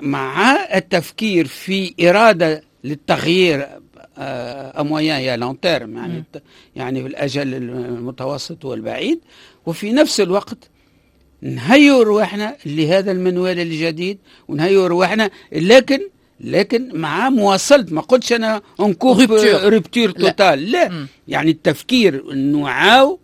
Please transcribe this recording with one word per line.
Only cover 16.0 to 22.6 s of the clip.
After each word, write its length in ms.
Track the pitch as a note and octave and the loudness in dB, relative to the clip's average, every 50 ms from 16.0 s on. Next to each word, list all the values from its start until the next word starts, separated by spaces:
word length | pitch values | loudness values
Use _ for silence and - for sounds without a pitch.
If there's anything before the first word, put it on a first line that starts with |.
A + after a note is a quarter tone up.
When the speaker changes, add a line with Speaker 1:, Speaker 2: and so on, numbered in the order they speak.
| G4+ G4 _ _ _ _ _ _ | -4 -8 _ _ _ _ _ _
Speaker 1:
لكن 500 | - A#2 C3+ F3 G3+ - - A3+ C4 B3 - D#3+ | -8 -2 0 0 0 0 0 -2 -2 -4 -8 -8
مع 300 | D#3+ D3 D3+ F3+ A#3 C4 | -6 -4 -4 -2 0 0
مواصلة، 560 | B3+ A3+ G3+ G3 F#3+ F#3 - - C#4+ C#4+ G#3 D#3+ | 2 2 2 2 2 2 2 4 4 4 4 2
ما 120 | D#3 D#3 | -4 -6
قلتش 320 | - - B3+ B3+ - - A#3+ | -2 2 2 2 2 2 -2
أنا 300 | A#3 A3 A3 A3 G3+ - _ _ - | -2 -2 -2 -4 -4 -6 _ _ -2
نكوب 420 | G3 G#3 F3 - B3+ C4 B3 F#3+ C4 | 0 0 0 2 2 4 6 6 4
Speaker 2:
Rupture. 500 | G#3+ A3 G#3+ G#3+ A3 G3 D#3 F#3 G#3+ A3+ | 4 4 4 4 4 4 4 4 4 4
Speaker 1:
rupture 460 | A3 D#3+ - - A#3+ A3+ F#3+ E3+ E3+ | 2 2 0 -2 0 0 0 0 0
Speaker 2:
لا. 120 | F3 - | 0 0
Speaker 1:
توتال، 400 | - - G3 F3+ D3 C3+ D#3 G3+ | 2 4 4 4 4 2 0 -2
لا. 180 | C#4 F4 E4 G3+ | 0 0 0 0
Speaker 2:
مم. 200 | F3+ D#3 C#3 C#3 _ _ _ - | -2 -6 -12 -12 _ _ _ -8
Speaker 1:
يعني، 220 | C3 C#3 D3 D#3+ | -6 -2 0 0
التفكير 840 | D#3 - - D#3+ D3 - - - A#3+ B3+ A3 F3+ C3+ C3+ - - C#3+ | 0 0 0 -2 -2 -2 -4 -2 2 2 4 2 2 0 -8 -8 -6
نعاو 880 | C3+ C3+ C#3+ D3 D3 | -4 -2 0 0 0